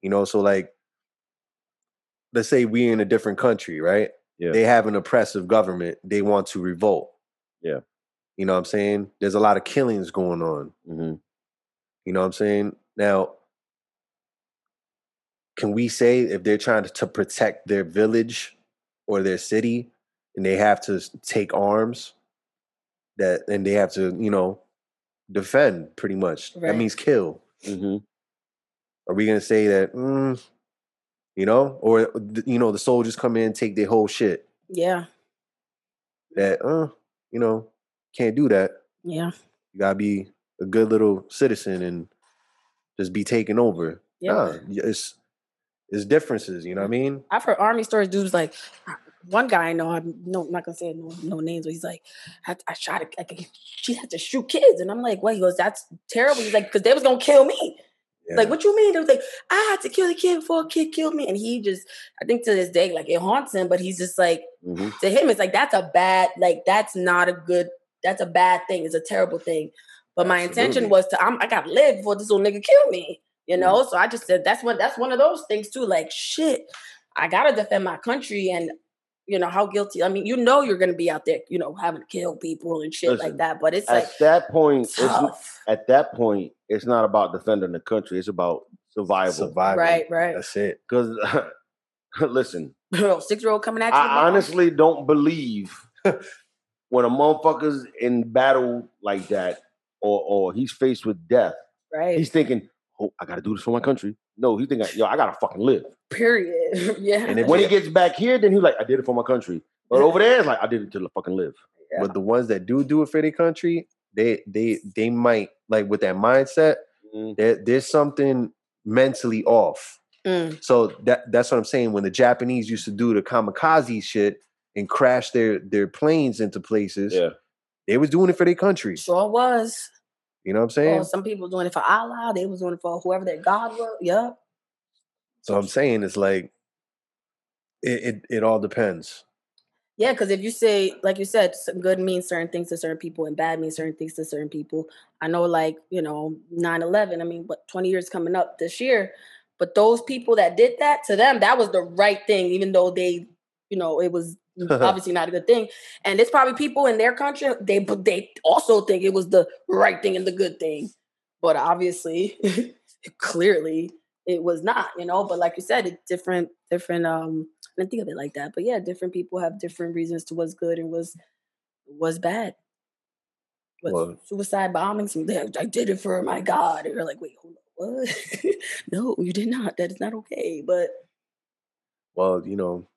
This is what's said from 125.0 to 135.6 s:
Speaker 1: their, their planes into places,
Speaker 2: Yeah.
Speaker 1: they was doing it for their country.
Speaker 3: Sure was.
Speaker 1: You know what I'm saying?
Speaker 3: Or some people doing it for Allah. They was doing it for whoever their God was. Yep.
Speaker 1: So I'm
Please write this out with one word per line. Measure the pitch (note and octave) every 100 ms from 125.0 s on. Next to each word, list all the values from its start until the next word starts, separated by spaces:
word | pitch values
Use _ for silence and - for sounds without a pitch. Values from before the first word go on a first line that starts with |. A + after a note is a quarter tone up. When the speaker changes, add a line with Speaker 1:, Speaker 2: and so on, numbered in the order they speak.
| C3 B2+ -
Speaker 1:
their, | B2 A2+ G#2
their | F#2+ G2+ G2
planes | - D3+ D#3+ C#3 G#2+
into | G#2+ F#2+
places, | - A2 G2 - G2+
Speaker 2:
Yeah. | F#2 E2+ - _ _ _ _ -
Speaker 1:
they | A#2
was | D3+
doing | D#3+ F#3
it | F3+
for |
their | F3
country. | F3 G3 F#3+ - D#3+
Speaker 3:
Sure | - F3 G#3
was. | A3+ B3+ A#3+ A3+ - - _ _ _ _ _
Speaker 1:
You | F#2+
know | G2+
what |
I'm | A#2
saying? | C#3+ D#3 D#3+
Speaker 3:
Or |
some | D#3+ F#3+
people | G3 G#3 F3+
doing | F#3 F3
it |
for | E3+
Allah. | C3+ G#3 A#3 A#3+ A#3
They | G3+ F#3+
was | F3+
doing | F3+
it | F3
for | F3 E3+
whoever | F3+ F#3
their | F#3 D#3
God | F3 G3+ A#3
was. | A3 A#3 A3
Yep. | F3 F#3+ A#3+ A#3+ _ _ _ _ _ _ _ _ _ _
Speaker 1:
So | -
I'm | G2+